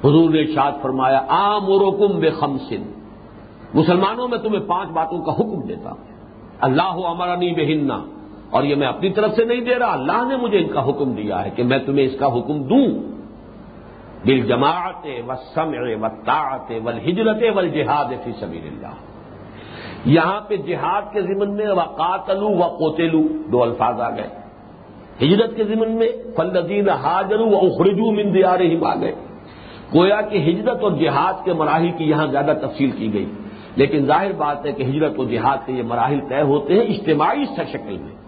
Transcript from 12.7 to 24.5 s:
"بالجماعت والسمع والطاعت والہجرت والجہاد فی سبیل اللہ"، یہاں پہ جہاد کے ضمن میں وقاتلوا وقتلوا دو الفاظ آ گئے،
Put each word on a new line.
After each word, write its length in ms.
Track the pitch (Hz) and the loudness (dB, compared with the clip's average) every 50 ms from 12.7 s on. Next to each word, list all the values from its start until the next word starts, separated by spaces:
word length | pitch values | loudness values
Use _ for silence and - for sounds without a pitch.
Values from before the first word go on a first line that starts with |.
| 208 269 277 190 107 - - - - - - - - - - - - - - - - - - - - - - - - - - | 4 4 4 4 0 -2 -6 -10 -12 -14 -16 -18 -20 -20 -20 -20 -20 -20 -20 -20 -20 -20 -20 -20 -20 -20 -20 -20 -18 -2 2
"بالجماعت 800 | 110 135 127 113 104 127 123 139 147 165 180 175 185 180 - - 151 131 120 117 | 2 2 2 2 2 2 2 2 2 2 0 -4 -8 -8 -10 -12 -10 -10 -8 -8
والسمع 600 | 123 131 131 - - - 160 160 160 143 120 123 123 110 107 | -8 -8 -10 -10 -6 -4 -4 -2 -2 -4 -4 -4 -4 -4 -2
والطاعت 720 | 110 110 107 - - 117 131 156 147 135 135 127 - - 117 113 110 | -4 -4 -6 -4 -2 0 0 0 0 -4 -6 -8 -8 -8 -8 -6 -4
والہجرت 580 | 120 117 110 - 156 180 208 220 220 214 220 240 220 202 | -6 -6 -4 -4 -2 -2 0 0 0 2 2 0 0 2
والجہاد 580 | 196 180 160 139 151 135 117 143 147 139 127 131 120 - | 0 0 0 -2 -2 0 0 0 0 0 -2 -6 -8 -8
فی 80 | 127 107 - | -10 -10 -8
سبیل 280 | 110 87 82 82 78 76 | -10 -10 -10 -12 -12 -12
اللہ"، 220 | 65 - - - - - - - - - - - - - - - - - - - - - - - - - - | -14 -14 -14 -14 -16 -16 -18 -20 -20 -20 -20 -20 -20 -20 -20 -18 -18 -18 -18 -16 -16 -16 -14 -14 -14 -4 2
یہاں 360 | 120 147 165 160 180 196 214 | 4 4 6 4 2 -2 -4
پہ 160 | 208 - 208 | -4 -4 -4
جہاد 460 | 185 143 175 170 143 135 160 185 208 208 - | -4 -2 -4 -4 -2 -2 -2 -2 -2 -4 -4
کے 100 | - 208 | -4 -4
ضمن 320 | 185 175 196 196 208 202 202 | -2 -2 -2 -2 -2 -2 -2
میں 120 | 208 214 208 | -2 0 0
وقاتلوا 840 | 196 180 165 156 - - 160 175 185 196 185 - 190 190 208 214 | 2 0 0 -2 -2 -2 -2 -2 -2 -4 -2 -2 -2 0 2 0
وقتلوا 720 | 202 175 175 170 170 - 160 156 151 170 165 165 160 160 156 151 - - - - | 2 2 2 0 0 0 -2 0 2 0 0 2 4 2 2 2 0 -4 -4 0
دو 100 | 113 123 | 2 2
الفاظ 380 | 120 117 117 - 113 120 120 110 | 2 2 2 0 0 0 2 0
آ 100 | 117 110 | -4 -4
گئے، 180 | - 107 107 107 - - - - | -4 -6 -8 -10 -10 -16 -18 -18